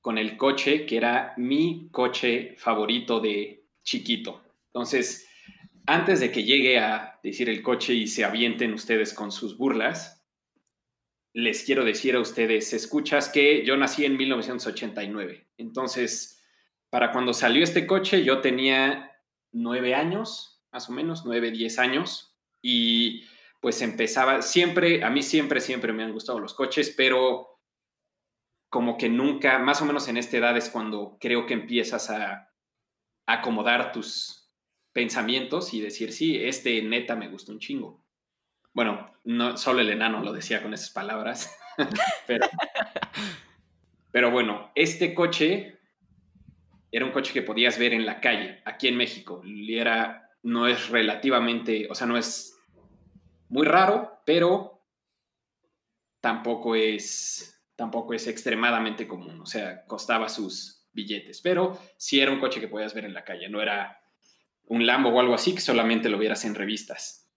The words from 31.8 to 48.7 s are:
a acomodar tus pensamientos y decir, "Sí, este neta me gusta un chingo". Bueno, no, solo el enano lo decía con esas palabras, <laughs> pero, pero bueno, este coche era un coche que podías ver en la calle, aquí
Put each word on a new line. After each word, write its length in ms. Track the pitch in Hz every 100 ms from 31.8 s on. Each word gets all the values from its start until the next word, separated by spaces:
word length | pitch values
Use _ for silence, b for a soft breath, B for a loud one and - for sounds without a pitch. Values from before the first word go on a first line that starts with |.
| 110 117 -
a 420 | 107 101 98 - _ _ _ _ _ _ _ -
acomodar 640 | 117 127 110 113 120 123
tus 580 | 120 101 - - - _ _ _ _ _
pensamientos 800 | - 117 127 113 127 127 160 180
y 80 | 113
decir, 320 | 104 - 110
"Sí, 240 | - 160 139
este 460 | 113 135 127 113
neta 340 | 107 117 120 117
me 120 | 98
gusta 240 | 98 -
un 60 | 107
chingo". 440 | - 139 107 - _ _ _ _ _ _ _
Bueno, 400 | 123 113 101 - _
no, 320 | - 120 120 120
solo 240 | - 127
el 80 | 110
enano 320 | 104 113 110
lo 100 | 104
decía 300 | 110 - 110
con 120 | 113
esas 160 | 107 -
palabras, 680 | - 101 110 117 120 - - - -
<laughs> 480 | 143 - 762 659 -
pero, 200 | 117 - - - - - - - B 208 165 B B _ _ _ _ _
pero 180 | 120 123
bueno, 400 | 123 113 101 -
este 400 | - 160 - 170
coche 640 | 170 170 170 156 196 - - _ _ _ _ _ _ - _ _ _ _
era 120 | 117 131
un 60 |
coche 200 | 139 -
que 100 | 135
podías 360 | 110 110 120 117
ver 140 | 120
en 100 | 117 110
la 140 | 95
calle, 400 | 127 110 98 -
aquí 200 | -